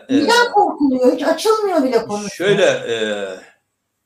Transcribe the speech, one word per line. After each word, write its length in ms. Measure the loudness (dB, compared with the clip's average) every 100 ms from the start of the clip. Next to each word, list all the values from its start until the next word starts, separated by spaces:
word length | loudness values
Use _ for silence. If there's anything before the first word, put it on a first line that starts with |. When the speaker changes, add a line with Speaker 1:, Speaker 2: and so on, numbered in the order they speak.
| -2
Speaker 1:
e, 80 | 0
Speaker 2:
Neden 340 | 2 2 2
korkuluyor? 600 | 2 0 0 -2 2 2 2
Hiç 80 |
açılmıyor 600 | 0 0 0 0 0 0
bile 220 | 0 0 -2
konu. 240 | -6 -8
Speaker 1:
Şöyle, 340 | -4 0 2
e, 320 | 2 0 -2 -4 -4 -4 -6 -10 -18 _ _ _ _ _